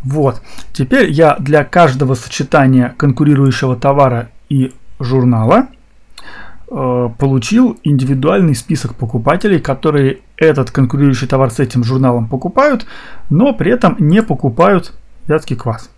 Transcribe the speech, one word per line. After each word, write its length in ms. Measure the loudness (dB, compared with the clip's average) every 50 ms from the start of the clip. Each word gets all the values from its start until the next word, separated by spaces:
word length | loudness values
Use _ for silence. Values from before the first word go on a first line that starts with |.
| -6
Вот. 360 | -4 -2 0 0 0 0 -2 -10 -10 -10 -10 -10 -8
Теперь 380 | -4 -4 -2 0 2 2 2 2
я 260 | 2 4 4 4 4 0
для 240 | -2 0 2 2 0
каждого 500 | 2 4 4 4 4 4 0 -2 -2 -2
сочетания 800 | -4 -6 -12 -8 -8 -6 0 2 4 4 4 4 4 2 0 -2 -2
конкурирующего 760 | 0 0 0 2 2 2 4 4 2 2 0 0 -2 -4 -4
товара 540 | 0 0 0 2 4 2 2 2 -2 -6 -10 _ -20 -10 _
и 220 | -2 -2 -2 -2 -4 -14 -18 -18 -12 -10
журнала, 680 | -4 0 0 2 2 2 2 2 2 2 2 2 2 -2 -8 -20 -20 _ _ -20 -20 _ -20 -18 -18 -16 -16 -16 -16 -16 -14 -16 -16 -12
э, 400 | -8 -6 -4 -2 -2 -2 -2 -4 -2 -2
получил 640 | -2 0 0 0 -2 0 2 2 2 2 0 -2
индивидуальный 720 | _ 0 0 0 0 0 -2 0 0 0 2 2 2 2 0
список 400 | -2 -2 -6 -6 -4 -4 -8 -8
покупателей, 680 | -6 -8 -4 -4 -2 0 0 0 0 2 0 0 0
которые 600 | 0 -2 -6 -2 -2 0 2 2 2 2 0 -4 -12 -20 _ 2
этот 340 | 2 2 2 2 -2 -2
конкурирующий 560 | 0 0 0 0 2 2 2 2 2 0 -2 -2
товар 240 | 0 0 0 0
с 80 | 0 -2
этим 240 | -4 -2 0 -2 -2
журналом 440 | 0 0 0 2 2 0 0 -2 -4
покупают, 600 | -6 -6 -6 -4 0 0 2 2 0 -2 -4 -8 -14 -16 -16 -14 -12 -10 -4 0
но 240 | 2 2 2 2 2
при 180 | 0 0 0
этом 240 | 0 2 2 0 2 2
не 240 | 2 2 4 2 2
покупают 680 | 0 -4 -2 -2 -4 0 2 2 2 2 0 -2 -4 -14 -16 -18 -20 -20 -12 -4 -2
вятский 280 | -2 -2 -2 -4 -8
квас. 340 | -6 -4 -6 -6 -8 -10 -20 _